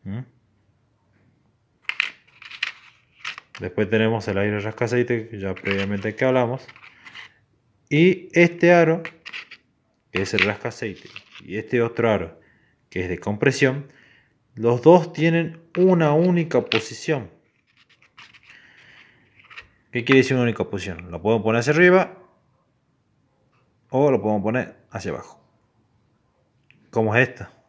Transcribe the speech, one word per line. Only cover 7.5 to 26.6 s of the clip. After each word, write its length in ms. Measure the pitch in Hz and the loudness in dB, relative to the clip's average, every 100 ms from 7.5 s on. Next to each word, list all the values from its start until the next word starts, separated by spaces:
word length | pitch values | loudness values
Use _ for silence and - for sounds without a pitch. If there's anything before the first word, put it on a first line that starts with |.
| _ _ _ _ | _ _ _ _
Y 400 | 143 180 185 - | 4 4 2 0
este 400 | 170 170 170 175 | 4 4 4 6
aro, 300 | 175 160 165 - - - - - - _ _ _ _ _ | 6 4 0 -6 -16 -18 -18 -18 -20 _ _ _ _ _
que 100 | - | -6
es 100 | 98 | -2
el 60 | 107 | 0
rascaceite, 720 | 98 101 120 - 113 90 - - _ - | 0 -2 -8 -8 -10 -10 -18 -20 _ -20
y 160 | - 101 | -10 -8
este 260 | - 123 | -2 0
otro 260 | 117 117 117 | 0 0 2
aro, 320 | 101 82 - _ _ _ _ _ | 2 -2 -14 _ _ _ _ _
que 120 | 95 | -8
es 60 | 90 | -6
de 100 | 87 | -6
compresión, 760 | - 104 135 127 135 139 143 _ _ _ _ _ _ | -6 -2 -2 2 0 0 -12 _ _ _ _ _ _
los 280 | - 117 120 | -2 0 4
dos 300 | 151 175 160 | 6 6 4
tienen 480 | - 165 165 165 - _ - | -2 0 0 -2 -10 _ 0
una 360 | 185 175 156 | 2 4 4
única 520 | 151 180 175 165 127 | 2 2 0 0 -2
posición. 640 | - 110 - - - 143 98 _ _ _ _ _ _ _ _ - - - _ - - - - - - _ _ _ _ - - _ _ | 0 -4 -4 -12 -6 -6 -6 _ _ _ _ _ _ _ _ -20 -20 -20 _ -20 -20 -20 -20 -20 -20 _ _ _ _ -20 -20 _ _
¿Qué 140 | 120 | -6
quiere 140 | 117 135 | 4 4
decir 160 | 123 | 4
una 100 | 131 | 2
única 180 | 120 107 | 0 -2
posición? 480 | 92 98 92 85 87 | -6 -6 -8 -12 -12
Lo 100 | 85 | -6
podemos 220 | 101 113 | 0 0
poner 160 | 104 113 | 2 0
hacia 140 | 120 | 2
arriba 460 | 151 180 185 - - - _ _ _ _ _ _ _ _ _ _ _ _ _ _ _ _ | 4 6 4 0 -8 -20 _ _ _ _ _ _ _ _ _ _ _ _ _ _ _ _
o 240 | 131 143 | 0 2
lo 100 | 120 | 2
podemos 200 | 104 107 | 0 -2
poner 340 | 104 123 - - _ | -2 -4 -6 -14 _
hacia 200 | 104 101 | -10 -8
abajo. 280 | 71 - - _ _ _ _ _ _ _ _ _ _ _ _ | -10 -14 -20 _ _ _ _ _ _ _ _ _ _ _ _